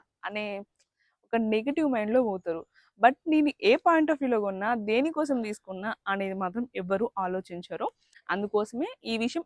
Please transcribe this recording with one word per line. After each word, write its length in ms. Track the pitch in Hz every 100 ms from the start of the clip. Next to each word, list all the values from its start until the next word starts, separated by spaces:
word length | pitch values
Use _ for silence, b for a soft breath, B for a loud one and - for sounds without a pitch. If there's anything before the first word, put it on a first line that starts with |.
| - _
అనే 200 | 185 208 208 202 202 _ _ _ _ _
ఒక 200 | _ 233
నెగెటివ్ 460 | 220 214 240 311 302
మైండ్‌లో 320 | 247 214 247
పోతారు. 400 | 233 190 180 165 - b b _
But 140 | 233 - -
నేను 260 | 311 294 -
ఏ 120 | 196 262
point 300 | 349 320 311
of 80 | 302
view-లో 220 | 269 226
కొన్నా, 300 | 202 190 208 240
దేనికోసం 540 | 208 226 302 320 302 254
తీసుకున్నా 500 | 214 208 - 190 208 - -
అనేది 280 | 196 196 190
మాత్రం 280 | 185 214 247 196
ఎవ్వరూ 300 | 180 196 226 -
ఆలోచించరు. 680 | 185 185 - 175 - 165 339 - b b -
అందుకోసమే 600 | 180 202 208 214 233 370 523
ఈ 140 | 226 226
విషయం 260 | 233 330